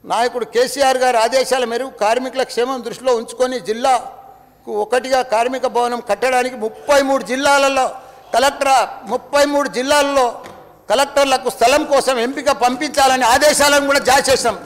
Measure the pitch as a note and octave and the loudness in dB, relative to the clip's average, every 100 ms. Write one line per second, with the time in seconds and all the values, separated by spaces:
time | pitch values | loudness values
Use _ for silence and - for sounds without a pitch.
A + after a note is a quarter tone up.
0 | - F#3+ A#3+ B3 A3 A3+ B3+ C#4 C4+ C4 | -4 -2 -2 -2 -4 0 0 2 2 2
1 | B3+ A#3+ A3+ C4 B3+ C4 A#3+ A#3 C4 - | 2 2 2 0 0 -2 -2 -4 -8 -4
2 | G#3 A#3+ B3+ B3+ B3+ - A#3+ C4 A#3 F#3+ | -2 0 -2 -6 -6 -2 -4 -4 -8 -6
3 | B3+ A#3+ A#3 - B3+ B3+ F3 A3+ C4 B3 | -2 -2 -2 -4 -4 -2 -6 -4 0 0
4 | - - - - _ _ - G#3+ G#3+ B3 | -2 -16 -20 -20 _ _ -8 -6 -2 -2
5 | C4 C4 B3+ G#3+ A#3+ C4 B3 A3 A#3+ A#3+ | 0 -2 0 0 0 -2 -4 -2 -2 -4
6 | A3+ G3+ B3+ B3+ B3+ B3 G#3+ - - C#4+ | -4 -2 0 0 -2 -4 -8 -8 0 2
7 | C4+ C4+ F#3+ B3+ C#4+ C#4+ C#4 C4+ B3 - | 2 -2 -2 -2 2 2 2 0 -2 -6
8 | - - - A3+ C4+ C#4 C#4 C4 G3 - | -18 -20 -4 0 0 0 2 2 2 -6
9 | G3+ B3 - C#4+ C#4+ C#4+ C4+ F#3+ B3+ D4 | -8 -8 -2 0 2 0 -2 -4 0 2
10 | C#4 C#4 B3 - - - - - - A3 | 2 2 0 -2 -16 -20 -20 -20 -2 0
11 | C4+ - C#4 C4 B3+ - A#3 C#4+ D#4 C#4 | 0 0 2 0 -2 0 2 2 2 0
12 | A#3 C4 A#3 C#4 C#4+ C4 B3 B3+ D4+ C#4 | 0 -2 -2 -2 -2 0 0 0 -4 2
13 | C4+ C4 A#3+ C4 D4 C#4+ C#4+ C#4+ C#4 C#4 | 2 2 2 4 4 4 4 4 2 0
14 | G#3+ C4+ C4 B3+ B3+ G3 | 2 2 4 0 0 -4